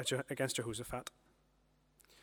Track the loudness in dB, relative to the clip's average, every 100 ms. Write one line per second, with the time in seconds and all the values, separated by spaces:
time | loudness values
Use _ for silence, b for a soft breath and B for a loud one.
0 | 0 0 0 2 2 2 0 -2 -4 -4
1 | -6 -12 -20 -20 _ _ _ _ _ _
2 | b b